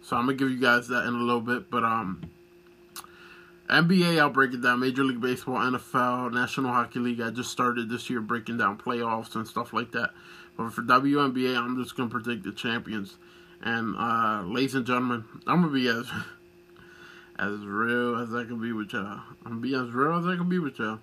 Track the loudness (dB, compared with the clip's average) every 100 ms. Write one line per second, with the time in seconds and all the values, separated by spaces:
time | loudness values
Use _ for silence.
0 | -2 0 0 2 0 2 6 4 4 -2
1 | 0 0 2 0 0 -4 -2 0 2 0
2 | -2 -6 -10 -18 -20 -20 -20 -20 -20 -18
3 | -18 -20 -20 -20 -20 -20 0 4 6 6
4 | 6 6 4 6 2 4 2 2 2 2
5 | 0 2 -2 -2 -2 0 0 -2 -2 0
6 | 2 0 -2 -2 -2 -2 0 0 0 -2
7 | -2 -2 -4 -4 -6 0 0 0 -4 -6
8 | -4 -4 -2 -4 -4 0 0 0 -4 -2
9 | -2 -2 -4 -8 -6 -6 -4 -4 -4 -4
10 | -4 -8 -20 -20 -20 -8 -6 -4 4 4
11 | 6 4 2 2 0 0 -2 -4 -4 -4
12 | -4 -2 -4 -4 -6 -6 -4 -4 -4 -6
13 | -8 -14 -20 -20 -20 -10 -4 -2 -2 -2
14 | 0 2 2 0 -2 0 0 0 0 0
15 | 0 -2 -6 -10 0 4 4 2 2 0
16 | -2 -8 -10 -14 -20 -20 -20 -20 -20 -20
17 | -20 -20 -20 -6 -4 -4 -4 0 2 2
18 | 2 -2 -2 -4 -4 -4 -4 -2 -4 -4
19 | -6 -8 -14 -16 -10 -6 -2 -2 -2 0
20 | 2 2 0 0 2 0 0 -2 -4 -4